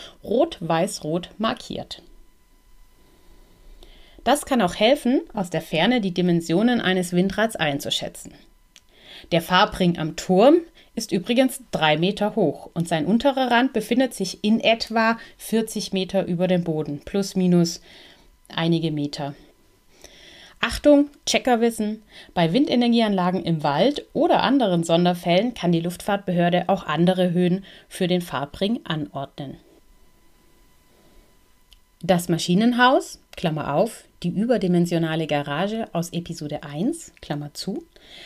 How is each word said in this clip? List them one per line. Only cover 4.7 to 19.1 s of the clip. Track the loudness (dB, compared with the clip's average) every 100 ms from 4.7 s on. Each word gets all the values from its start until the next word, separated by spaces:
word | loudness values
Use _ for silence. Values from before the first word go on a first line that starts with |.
| 2
helfen, | 4 4 2 0 0
aus | -6 -4
der | -6
Ferne | -4 0 2 2
die | 0
Dimensionen | 0 2 2 2 0 2 2
eines | 0 -2 0
Windrads | 0 0 0 -2 0
einzuschätzen. | -2 -2 -4 -6 -6 -12 -20 -20 _ _ _ -20 _ _ -20 -20 -4
Der | -2
Farbring | 2 2 2 2 0 0
am | -4 -6
Turm | 0 6 6 6 2 _ _ -10
ist | -4
übrigens | -4 0 2 2 0 -8
drei | 0 2 2
Meter | 0 0 -2 0
hoch | 0 -2 -8
und | -6 -2
sein | -2 0
unterer | 2 2 0 2
Rand | 2 2
befindet | -2 -2 0 0
sich | -2 -8 -4
in | 0 2
etwa | 2 2 0 0 0 -2 -6 -18
vierzig | -4 -4 -2 -6 -6
Meter | -4 -2 -2 -2
über | -2 0
dem | 0
Boden, | 0 -4 -4 -8
plus | -6 -4 -2 0
minus | 4 4 4 -2 -14 -20 -20 -20 _ _ -14
einige | -4 0 0 0
Meter. | -4 -6